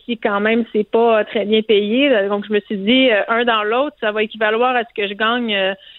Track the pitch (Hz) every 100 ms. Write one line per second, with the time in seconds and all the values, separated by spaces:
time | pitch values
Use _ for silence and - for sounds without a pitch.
0 | - 226 226 202 208 226 226 214 208 226
1 | 233 220 208 220 202 220 220 208 208 233
2 | 285 233 196 208 208 208 - 208 196 254
3 | 262 208 - 226 240 220 208 233 294 -
4 | 220 214 214 220 214 226 247 254 226 -
5 | 202 202 220 240 233 202 190 196 -